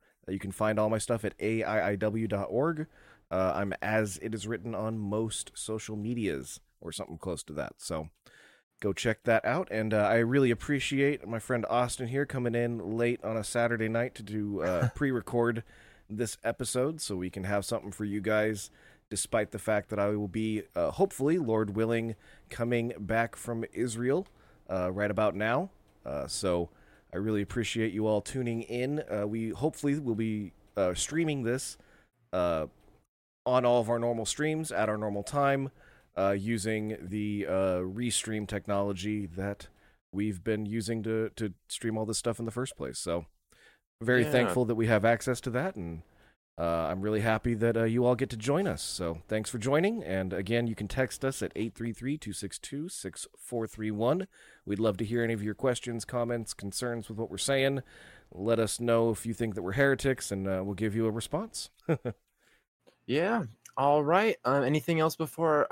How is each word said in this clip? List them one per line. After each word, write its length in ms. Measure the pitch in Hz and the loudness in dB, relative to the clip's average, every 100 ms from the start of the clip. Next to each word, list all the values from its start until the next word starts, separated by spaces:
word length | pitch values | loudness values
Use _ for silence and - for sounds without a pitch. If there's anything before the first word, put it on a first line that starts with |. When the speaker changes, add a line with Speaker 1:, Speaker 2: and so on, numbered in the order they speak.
| _ _ - | _ _ -6
Speaker 1:
Uh, 60 | |
you 80 | 95 | -6
can 140 | 98 | -4
find 260 | - 107 107 | 0 2 4
all 100 | 107 | 2
my 100 | 110 | 2
stuff 260 | - 117 104 | 0 -2 -2
at 100 | - | -2
A 220 | 104 113 | 0 0
I 260 | - 107 92 | 0 0 2
I 60 | 101 | 2
W 320 | 107 110 110 | 0 0 0
dot 180 | 101 98 | -2 0
org. 380 | 110 160 156 156 - - - _ | 0 0 -2 -6 -12 -20 -20 _
Uh, 220 | 92 92 76 | 2 2 2
I'm 180 | 101 - | -2 -2
as 360 | 104 110 107 90 | 0 2 0 -2
it 120 | 107 | -6
is 140 | 107 101 | -6 -4
written 260 | 110 113 | -6 -4
on 240 | 101 110 113 | -4 -4 -4
most 520 | 101 107 113 - - | -2 0 -2 -4 -10
social 440 | - - 110 - 107 | -10 -6 -6 -6 -6
medias 640 | 107 120 101 71 65 - _ _ | -4 -2 0 -2 -6 -14 _ _
or 140 | 85 | -10
something 240 | 80 - 85 | -8 -10 -8
close 260 | 92 82 | -6 -6
to 100 | - | -6
that. 200 | 73 60 - | -8 -8 -10
So 320 | - 78 80 - - - - _ _ _ | -6 -6 -6 -12 -20 -20 -20 _ _ _
go 120 | 104 | -2
check 300 | 95 117 107 | 0 0 0
that 200 | - 113 - | 2 4 4
out. 220 | 147 - | 0 -2
And, 220 | 110 110 | -2 2
uh, 40 | 107 | 4
I 220 | 104 117 | 6 4
really 320 | 117 139 131 | 4 6 4
appreciate 760 | 113 - 143 - 139 139 147 92 | 2 0 -2 0 2 2 2 -4
my 120 | 113 | -6
friend 260 | - 123 - | -2 -2 2
Austin 380 | 120 120 - 117 | 2 0 -2 -4
here 180 | 135 143 | -2 -2
coming 300 | 135 120 117 | -2 0 2
in 420 | 120 117 90 113 | 0 -2 -4 0
late 240 | 120 120 101 | 2 0 -2
on 100 | 113 | -4
a 80 | |
Saturday 460 | 104 120 120 117 110 | -2 0 2 2 0
night 260 | 113 123 - | 0 -2 -6
to 80 | |
do, 380 | 104 107 104 98 | -6 -4 -2 -2
uh, 260 | 85 87 120 | 0 2 0
Speaker 2:
<laughs> 60 | - | 0
Speaker 1:
pre-record 680 | 139 123 - 120 117 113 - - - - - | 0 0 -2 0 0 -2 -8 -18 -20 -20 -10
this 280 | 107 113 - 113 | -4 -4 -2 -4
episode 560 | 117 120 127 139 160 | -4 -2 0 0 -2
so 160 | - 92 | -6 -4
we 120 | 90 | -4
can 140 | 98 | -4
have 220 | 95 101 95 | -2 -2 0
something 260 | 113 101 | -4 -4
for 140 | - 104 | -6 -4
you 160 | 104 | -2
guys, 480 | 98 107 107 104 - - - - _ | 2 4 2 0 -8 -16 -20 -20 _
despite 420 | 101 - 113 104 | -6 0 0 0
the 80 | 104 | -2
fact 300 | - 104 - | 0 0 0
that 100 | 104 | 0
I 120 | 101 | 0
will 180 | 107 104 | 0 -2
be, 340 | 110 110 107 - 87 | -2 -2 -2 -2 0
uh, 140 | 80 | 0
hopefully, 460 | - - - 139 175 | 2 0 2 0 2
Lord 380 | 123 110 104 101 | 2 2 2 0
willing, 400 | 113 113 113 110 - - - | 0 0 -2 -8 -16 -20 -12
coming 440 | - 120 120 117 85 | -4 0 2 0 -4
back 380 | 101 110 117 - | 0 0 0 -4
from 300 | - 113 113 | -6 -6 -4
Israel, 540 | - 123 110 123 160 196 - - - - | -2 -2 0 0 0 -2 -14 -20 -20 -4
uh, 240 | 95 90 | -2 0
right 180 | 95 104 | 0 0
about 240 | 101 101 92 | 2 2 2
now. 360 | 110 127 190 - _ _ - | 0 0 -2 -10 _ _ -8
Uh, 220 | 71 67 | -6 -4
so 420 | - 98 87 85 - - - _ | -2 2 2 0 -8 -20 -20 _
I 40 | 90 | -4
really 240 | 107 107 | 0 0
appreciate 500 | 101 123 107 113 110 | 0 -2 -2 0 0
you 160 | 98 107 | 2 2
all 140 | 107 | 2
tuning 400 | - 131 120 113 | 0 -4 -2 -2
in. 420 | 107 120 131 147 - | -2 -2 0 -2 -2
Uh, 160 | 104 104 | -2 -2
we 220 | 113 113 | -2 -4
hopefully 500 | 87 151 - 143 143 | -2 -2 0 0 2
will 160 | 131 107 | 0 0
be, 380 | 110 107 95 - _ - | 0 -2 -6 -12 _ 0
uh, 160 | 92 | 2
streaming 500 | 90 - 156 160 143 | 0 -2 0 0 0
this, 340 | 117 127 - - - - _ _ _ | 0 -2 -4 -12 -20 -20 _ _ _
uh, 360 | 90 87 80 78 - - _ _ _ _ _ - | 0 2 0 -2 -8 -20 _ _ _ _ _ 2
on 200 | 127 123 | 4 6
all 160 | 120 | 4
of 80 | 110 | 4
our 100 | 117 | 2
normal 260 | 120 117 107 | 2 0 -2
streams 460 | - 151 156 156 | 0 0 0 -2
at 160 | 90 107 | 0 2
our 100 | 107 | 0
normal 260 | 107 101 | -2 -4
time, 480 | - 143 139 139 135 - - - _ - | -2 2 4 4 0 -8 -20 -20 _ 2
uh, 140 | 98 | 2
using 640 | 101 104 113 104 110 107 110 | 2 0 0 0 0 -2 -6
the, 440 | 90 104 104 104 80 | -4 -2 0 -2 0
uh, 320 | 95 95 90 | 2 4 2
Restream 680 | 92 101 123 - - 107 101 | 0 -2 -2 -2 -2 -4 -2
technology 800 | 101 98 101 101 95 101 107 98 | -4 -2 0 0 -2 -2 -2 -4
that 420 | 87 98 101 - - _ _ _ | -4 -4 -4 -12 -20 _ _ _
we've 320 | 95 107 92 | -2 -2 -2
been 220 | 113 107 104 | -2 -2 -2
using 360 | 113 107 113 | -2 -2 -2
to, 260 | 107 110 110 - | 0 0 -2 -4
to 160 | 107 - - | -6 -6 -12
stream 280 | - 117 110 | -4 -2 0
all 80 | 110 | -2
this 120 | 107 | -2
stuff 220 | - 107 | -2 -2
in 60 | 113 | -4
the 60 | |
first 240 | 120 131 - | -4 -6 -6
place. 240 | 67 65 | -8 -6
So 260 | 85 85 80 _ _ _ - _ _ _ | -2 -2 -4 _ _ _ -20 _ _ _
very 220 | 117 127 | 4 4
Speaker 2:
Yeah. 80 | 120 | 6
Speaker 1:
thankful 340 | 131 110 90 117 | 4 4 4 2
that 100 | 113 | 2
we 120 | 113 | 4
have 180 | 107 113 | 6 6
access 340 | 117 - 120 | 4 0 -2
to 80 | 127 | -2
that, 260 | 120 180 110 | -2 -2 -4
and, 240 | 85 82 - _ - _ _ - | -8 -8 -12 _ -20 _ _ -4
uh, 300 | 85 85 78 | 0 0 0
I'm 100 | 92 | -2
really 200 | 104 107 | 0 0
happy 320 | 110 110 120 | 2 2 0
that, 240 | 113 117 113 | 2 2 4
uh, 60 | 113 | 2
you 200 | 120 123 | 4 4
all 100 | 120 | 4
get 140 | 131 | 0
to 60 | 113 | -2
join 300 | 110 151 196 | 0 0 0
us. 140 | 80 | -2
So 400 | - - 85 82 - | -6 -4 -4 -6 -4
thanks 200 | 107 107 | -4 -2
for 100 | 120 | -4
joining, 440 | 117 143 196 233 | 2 4 2 0
and 300 | 80 95 95 | -2 -2 -2
again, 340 | 90 98 117 120 | -2 0 0 0
you 80 | 110 | -2
can 140 | 104 | -2
text 340 | - 131 - | 0 -2 0
us 180 | 135 135 | -4 -2
at 120 | 104 - | -4 -2
eight 180 | 110 | -4
three 200 | - 117 | -4 -8
three, 240 | 110 127 151 | -6 -6 -6
two 160 | 107 | -6
six 260 | 92 98 - | -8 -8 -10
two, 300 | - 139 175 | -10 -8 -8
six 360 | - 95 - - - | -8 -10 -10 -14 -16
four 280 | - 120 113 | -6 -4 -4
three 260 | - 110 | -4 -2
one. 360 | 107 120 170 190 - - - - | 2 2 2 -2 -14 -20 -12 -4
We'd 140 | 101 | 2
love 180 | 113 95 | 2 2
to 80 | 107 | 0
hear 180 | 120 | 0
any 100 | 117 | 0
of 100 | 113 | 0
your 120 | 104 104 | -4 0
questions, 480 | 135 120 123 117 | 0 0 -4 -6
comments, 500 | - 123 120 120 110 | -4 -2 -2 -2 -6
concerns 540 | - 101 - 123 117 104 | -8 -8 -4 -4 -4 -6
with 100 | 107 | -6
what 140 | 113 | -6
we're 60 | 95 | -2
saying. 440 | - 139 135 139 - - - - - | 0 2 2 0 -4 -16 -20 -20 -16
Let 300 | 87 104 113 | -4 2 4
us 200 | 107 - | 2 0
know 300 | 120 117 117 | 4 4 4
if 160 | 104 117 | 2 -4
you 80 | |
think 220 | 110 117 101 | -2 -2 -2
that 80 | |
we're 100 | 90 | -2
heretics, 580 | 110 139 135 139 127 - | 2 4 4 0 0 -2
and, 160 | 98 95 | -2 -2
uh, 160 | 92 98 | -2 -2
we'll 100 | 98 | -2
give 200 | 107 107 | -2 0
you 100 | 113 | 0
a 60 | |
response. 580 | 110 - 156 226 - - _ - | -2 -4 -4 -6 -10 -12 _ -2
<laughs> 120 | 151 123 - _ _ _ _ _ _ _ _ - | -2 -2 -8 _ _ _ _ _ _ _ _ -2
Speaker 2:
Yeah. 360 | 139 185 233 120 - - - | 0 2 0 -2 -10 -8 2
All 280 | 139 147 | 6 6
right. 340 | 147 180 220 - 123 | 6 4 4 2 2
Um, 180 | 139 | 4
anything 360 | 127 151 160 160 | 4 2 2 2
else 160 | 156 - | 2 0
before 500 | 156 - 165 151 - | -4 0 4 4 4